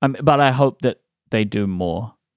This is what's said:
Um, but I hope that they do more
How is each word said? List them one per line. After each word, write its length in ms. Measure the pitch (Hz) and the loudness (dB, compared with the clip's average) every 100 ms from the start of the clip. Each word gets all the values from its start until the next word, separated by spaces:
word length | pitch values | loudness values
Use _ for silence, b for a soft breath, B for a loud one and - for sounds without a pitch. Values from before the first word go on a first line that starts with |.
Um, 160 | 135 120 | -4 -2
but 200 | 139 143 | 2 4
I 100 | 139 | 4
hope 300 | 127 135 - | 2 0 0
that 180 | 127 - _ _ _ | -2 -4 _ _ _
they 160 | 110 107 | -2 -2
do 220 | 104 101 | -2 -4
more 480 | 90 90 85 113 - _ | -4 -4 -4 -8 -14 _